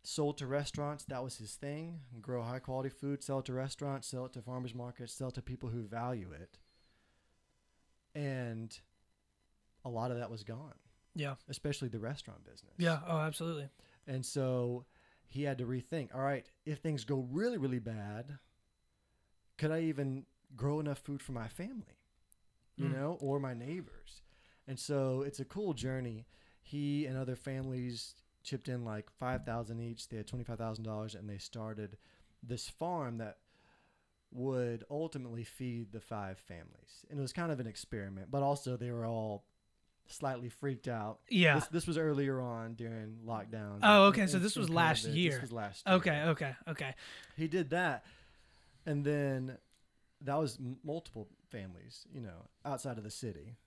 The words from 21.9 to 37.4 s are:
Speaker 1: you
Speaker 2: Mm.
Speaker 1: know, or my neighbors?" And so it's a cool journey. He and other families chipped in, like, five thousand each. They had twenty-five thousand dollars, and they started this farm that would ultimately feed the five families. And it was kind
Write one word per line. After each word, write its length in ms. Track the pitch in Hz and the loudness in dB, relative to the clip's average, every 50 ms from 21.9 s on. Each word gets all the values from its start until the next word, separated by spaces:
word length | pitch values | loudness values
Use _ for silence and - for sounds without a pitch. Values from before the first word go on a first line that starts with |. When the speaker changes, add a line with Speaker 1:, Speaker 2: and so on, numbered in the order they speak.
| - _ _ _ _ _ _ _ - _ _ _ _ _ _ _ _ | -18 _ _ _ _ _ _ _ -20 _ _ _ _ _ _ _ _
Speaker 1:
you 100 | - 160 160 | -2 0 0
Speaker 2:
Mm. 40 | 156 | 0
Speaker 1:
know, 180 | 131 139 151 175 - | 0 0 0 -2 0
or 200 | 147 135 139 143 | 0 0 2 2
my 140 | 139 131 123 | 0 -2 -4
neighbors?" 680 | 117 117 135 165 185 156 - - - - - - - - - - - - - - _ _ | -6 -6 -6 -6 -8 -8 -10 -16 -18 -18 -18 -20 -20 -20 -20 -20 -20 -20 -20 -20 _ _
And 120 | - 135 127 | -8 -6 -6
so 440 | - - 147 139 135 131 127 131 | -2 0 2 4 4 4 2 2
it's 180 | 139 143 139 - | 0 -2 -2 -6
a 40 | 131 | -8
cool 300 | - - 196 214 190 151 | -4 -4 -2 0 0 0
journey. 520 | 113 110 131 131 131 127 120 110 107 117 - - - - - - _ | 0 0 -2 0 0 -2 -4 -6 -8 -10 -14 -20 -20 -20 -20 -20 _
He 440 | _ - - 143 143 143 143 147 151 | _ -8 -4 -2 0 2 2 2 0
and 100 | 131 131 | 0 0
other 180 | 131 135 127 127 | -2 0 -2 -4
families 800 | 120 - 139 131 131 131 131 127 127 123 123 120 113 - - - - _ _ _ _ _ | -4 -4 -4 -4 -2 -2 -2 -2 -2 -2 -4 -4 -6 -8 -10 -14 -20 _ _ _ _ _
chipped 240 | - 139 131 - - | -6 -6 -4 -2 -2
in, 160 | 127 123 120 | -4 -2 -2
like, 260 | 113 107 107 107 - | -2 -4 -4 -6 -8
five 340 | _ _ 127 127 127 127 104 | _ _ -2 0 0 0 0
thousand 360 | - 113 117 117 104 117 117 | -2 -2 -2 -2 -2 -4 -4
each. 280 | 117 117 117 - - - | -4 -6 -6 -8 -10 -8
They 100 | 120 110 | -6 -6
had 80 | 104 - | -6 -4
twenty-five 300 | - 123 120 - 117 110 | -4 -4 -4 -4 -4 -2
thousand 260 | 113 113 110 110 110 | -2 -2 -2 -2 -4
dollars, 300 | 110 107 107 107 107 107 | -4 -2 -2 -4 -6 -6
and 140 | 95 107 104 | -8 -8 -8
they 100 | 101 98 | -8 -8
started 600 | - - - 117 110 110 110 107 107 98 104 - _ - - - - _ _ _ | -8 -8 -8 -6 -6 -6 -4 -6 -6 -8 -8 -14 _ -20 -20 -20 -20 _ _ _
this 260 | - 117 123 117 - - | -6 -6 -4 -4 -4 -8
farm 500 | - - 160 175 180 165 143 123 117 113 | -6 -4 -2 0 0 0 0 -2 -2 -4
that 200 | 113 107 - _ _ _ _ _ _ - - _ _ _ _ _ _ _ _ _ _ _ | -4 -6 -8 _ _ _ _ _ _ -20 -20 _ _ _ _ _ _ _ _ _ _ _
would 540 | - 123 127 135 131 127 123 120 117 113 - - | -6 -2 -2 0 2 2 2 2 0 -2 -6 -6
ultimately 540 | 143 147 160 160 - 139 127 120 117 117 117 | -4 -2 -2 -2 -4 -6 -6 -6 -6 -6 -6
feed 480 | - - - 131 123 120 117 113 98 | -8 -8 -6 -4 -4 -2 -4 -6 -6
the 80 | 104 110 | -10 -12
five 380 | - - 113 104 101 95 95 92 | -8 -6 -6 -4 -4 -6 -8 -10
families. 680 | - - 87 85 - - - - - - - - - - | -12 -14 -12 -12 -12 -16 -18 -20 -20 -20 -20 -20 -16 -8
And 80 | 147 143 | -4 -2
it 40 | |
was 100 | 135 123 | -2 -2
kind 180 | - 180 | 0 -2